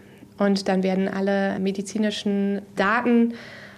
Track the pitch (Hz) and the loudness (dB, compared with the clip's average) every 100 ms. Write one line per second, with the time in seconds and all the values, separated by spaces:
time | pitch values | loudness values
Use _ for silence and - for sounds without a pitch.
0 | - - - - 202 196 196 190 190 185 | -20 -20 -12 0 2 2 2 0 2 0
1 | 190 196 196 196 196 196 190 196 196 220 | 0 -2 0 0 0 -2 -2 -4 -4 -2
2 | 214 208 208 202 196 202 - - 196 226 | -2 -2 -2 0 0 -2 -4 -2 2 2
3 | 233 233 233 233 - - - | 4 4 4 0 -14 -18 -20